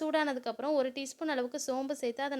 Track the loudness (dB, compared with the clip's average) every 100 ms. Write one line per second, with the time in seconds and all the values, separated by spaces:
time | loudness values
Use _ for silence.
0 | 2 2 2 0 -4 -2 2 4 2 0
1 | -6 -4 0 0 0 -2 -2 -2 -2 -2
2 | -2 -2 -2